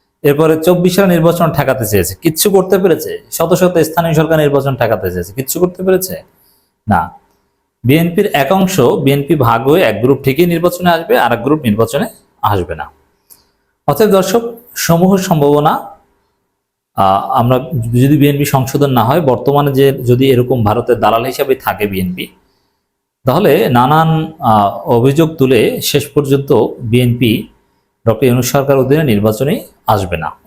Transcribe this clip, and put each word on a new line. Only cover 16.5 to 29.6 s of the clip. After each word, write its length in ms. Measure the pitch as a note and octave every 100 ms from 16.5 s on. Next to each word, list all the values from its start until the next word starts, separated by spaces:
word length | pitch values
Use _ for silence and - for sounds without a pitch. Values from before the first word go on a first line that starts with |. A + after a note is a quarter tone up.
| _ _ _ _ -
আহ, 260 | G2 G2 -
আমরা 280 | C3 A#2+ B2+ - B2+ A2+ A#2+
যদি 160 | C3+ D3+
বিএনপি 280 | C#3+ C#3+ C#3+
সংশোধন 460 | C3+ B2+ C#3 C#3
না 120 | B2+
হয়, 180 | A2+ D#3
বর্তমানে 500 | D3 A#2+ - C#3+ C#3+
যে 180 | C3 C#3
যদি 400 | C#3 A#2+ B2 C3+
এরকম 320 | B2 B2 C3
ভারতের 360 | G#2 A2+ A#2+ A2+
দালাল 260 | A2 A2+ B2+
হিসাবে 300 | B2+ C3 C3
থাকে 320 | - F#2+ G#2
বিএনপি, 400 | F#2+ F#2 F2+ - _ _ _ _ _ _ _ _ _ -
তাহলে 420 | C3 F#3+ D3+ G#3+
নানান, 640 | B2 C3 D#3 D#3+ D#3+ D#3 -
আহ, 300 | B2 G#2+ G2+ - E3 A#2
অভিযোগ 380 | B2+ C#3+ E3 D#3+
তুলে 460 | B2+ B2+ D3 B3+
শেষ 260 | - D3 -
পর্যন্ত 460 | D3 C3+ C#3 C#3 B2+ B2+ -
বিএনপি 680 | A#2+ A#2+ B2 A#2+ B2 A2 - _ _ _ _ _ A2+
ডক্টর 180 | G#2+ C3
ইউনূস 260 | B2 B2
সরকার 260 | C#3+ C3+ C#3
অধীনে 260 | B2 D3
নির্বাচনে 640 | D3+ G#2 G#2+ G#2 C3+ -